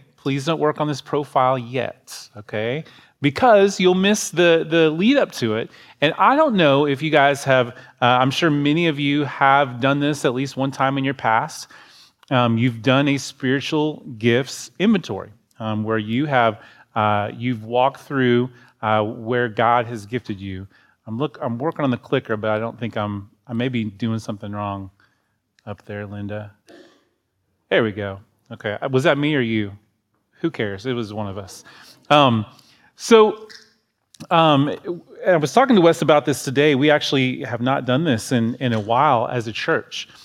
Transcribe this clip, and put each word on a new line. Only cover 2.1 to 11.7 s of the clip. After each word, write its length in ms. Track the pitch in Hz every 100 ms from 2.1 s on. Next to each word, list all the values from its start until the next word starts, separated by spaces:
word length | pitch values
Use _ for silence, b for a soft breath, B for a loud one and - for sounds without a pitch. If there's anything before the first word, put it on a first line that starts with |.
| - - 110
okay? 460 | - 107 113 143 156 B B _
Because 580 | 143 135 254 208 196 196
you'll 160 | 180 185
miss 340 | 196 208 -
the, 360 | 160 175 165 156
the 220 | 165 160
lead 280 | 156 214 285
up 140 | 214
to 220 | - 117 107
it. 140 | - B B _
And 140 | 147 -
I 180 | 196 277
don't 200 | 311 208
know 300 | 151 139 147
if 160 | 135
you 80 | 156
guys 320 | 147 143 139
have, 260 | 139 131 120
uh, 360 | - - - 123
I'm 240 | 127 131
sure 220 | 131 170
many 360 | 147 143 156 170
of 120 | 143
you 260 | 143 143 139
have 540 | - 139 139 139 123
done 200 | 135 143
this 260 | 143 147 151
at 100 | 123
least 220 | 135 131
one 120 | 135
time 280 | 131 135 139
in 40 |
your 120 | 135 139
past. 520 | 120 110 151 - -